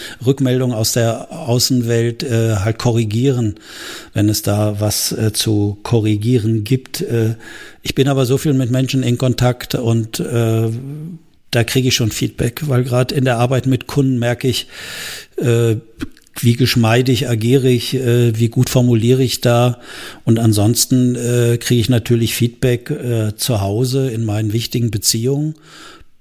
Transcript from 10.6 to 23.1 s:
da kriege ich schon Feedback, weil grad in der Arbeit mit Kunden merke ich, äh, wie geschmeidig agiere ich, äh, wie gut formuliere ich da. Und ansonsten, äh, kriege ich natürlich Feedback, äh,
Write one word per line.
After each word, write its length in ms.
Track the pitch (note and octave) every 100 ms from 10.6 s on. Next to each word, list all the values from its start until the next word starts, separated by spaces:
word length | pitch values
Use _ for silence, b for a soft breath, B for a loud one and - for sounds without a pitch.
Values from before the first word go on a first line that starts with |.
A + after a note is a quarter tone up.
| A2+ A#2 C3+ D3+ D#3+ E3 - _ _
da 120 | A#2+
kriege 240 | A2+ C3+ B2+
ich 80 | -
schon 160 | A2+
Feedback, 560 | - A#2+ - B2 - D3+
weil 160 | B2
grad 260 | B2+ B2 B2+
in 140 | E3
der 140 | C3 A#2
Arbeit 280 | B2 B2+ C3
mit 220 | B2+ -
Kunden 320 | D3 C3+ B2+
merke 260 | A#2+ A#2+ C3
ich, 220 | A2+ B B B B B B B -
äh, 380 | B2 A#2 A#2 A2 - - - - _ -
wie 140 | A#2
geschmeidig 760 | A#2+ B2 B2 A2+ A#2+ B2+ A#2 B2+
agiere 400 | A2+ A2+ C3+ B2+
ich, 260 | A#2+ -
äh, 440 | B2+ B2+ A#2+ A#2+ A2
wie 120 | A#2
gut 200 | B2+ B2
formuliere 540 | C3 B2 A#2 A#2 C3
ich 160 | B2+ -
da. 400 | B2 A#2+ B2 A#2+ B B B B
Und 140 | - A2+
ansonsten, 800 | A2 G#2 G2+ A#2+ - B2+ B2 A#2+
äh, 420 | A#2+ A#2+ A#2 A#2
kriege 220 | - B2
ich 80 | G#2+
natürlich 480 | A#2+ - A#2+ A2+ -
Feedback, 540 | A#2 - C3 A#2+ -
äh, 440 | D3 B2